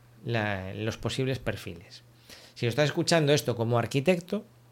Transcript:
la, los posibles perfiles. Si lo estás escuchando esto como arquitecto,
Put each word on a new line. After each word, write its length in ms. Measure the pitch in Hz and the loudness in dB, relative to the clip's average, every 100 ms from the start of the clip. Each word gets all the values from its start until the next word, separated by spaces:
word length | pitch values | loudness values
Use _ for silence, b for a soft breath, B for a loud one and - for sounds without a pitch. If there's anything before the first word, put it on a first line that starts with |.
| - - | -20 -12
la, 500 | 120 117 107 95 95 | -4 -2 0 -2 -4
los 240 | 104 110 - | -4 -4 -4
posibles 400 | 110 - 131 120 | -4 -2 -2 -2
perfiles. 640 | - 98 - 85 - - - B B B B | -4 -6 -8 -12 -16 -20 -20 B B B B
Si 100 | - | -4
lo 60 | 120 | 0
estás 160 | 120 147 | 2 2
escuchando 460 | 175 160 170 143 | 2 2 4 6
esto 220 | 147 - | 4 2
como 240 | 113 113 120 | 0 2 2
arquitecto, 680 | 117 139 147 175 - 202 - - _ | 2 2 2 0 -2 -6 -6 -18 _